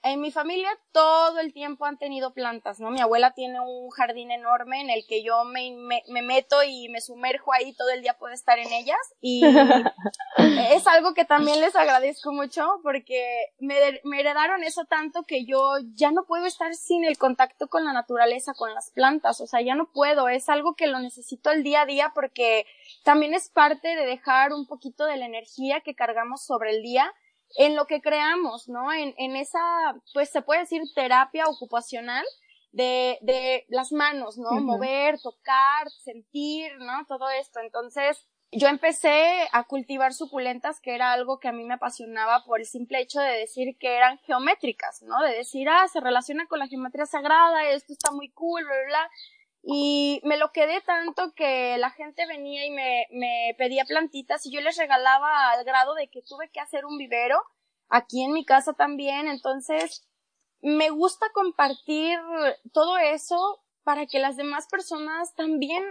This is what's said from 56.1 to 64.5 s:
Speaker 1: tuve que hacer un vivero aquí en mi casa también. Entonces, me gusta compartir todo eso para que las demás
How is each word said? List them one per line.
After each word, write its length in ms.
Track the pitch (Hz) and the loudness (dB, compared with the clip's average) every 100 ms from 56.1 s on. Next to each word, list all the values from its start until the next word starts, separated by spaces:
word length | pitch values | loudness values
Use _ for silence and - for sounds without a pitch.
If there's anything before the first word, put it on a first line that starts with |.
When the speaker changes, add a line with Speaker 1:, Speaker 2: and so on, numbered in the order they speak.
| 254 | -10
Speaker 1:
tuve 260 | 247 277 320 | -18 -14 -12
que 100 | - | -10
hacer 260 | - 294 285 | -8 -8 -8
un 100 | 294 | -12
vivero 460 | 262 233 240 302 466 _ _ _ _ | -4 -2 2 0 0 _ _ _ _
aquí 340 | 240 240 247 | 0 2 -4
en 100 | 262 | -2
mi 120 | 311 | -4
casa 280 | 285 269 311 | 4 4 4
también. 540 | 294 285 285 277 277 302 | -2 -2 0 -4 -4 -4
Entonces, 840 | 277 277 269 254 311 330 - _ _ _ _ _ _ | -4 -4 -6 -2 -2 -2 -8 _ _ _ _ _ _
me 280 | 285 302 311 | -2 2 0
gusta 360 | 311 359 - 440 | 2 0 0 -4
compartir 840 | 415 381 - 285 269 - 302 320 339 330 330 294 - - | -2 -2 0 -2 -2 -6 -2 -2 -4 -6 -2 -2 -4 -2
todo 260 | 311 330 370 | 0 2 2
eso 640 | 311 302 - 349 392 403 _ _ | 2 0 -2 -2 -2 -4 _ _
para 220 | - 294 285 | -4 -4 -2
que 140 | 277 | -2
las 160 | 269 262 | -2 -4
demás 320 | 285 | -6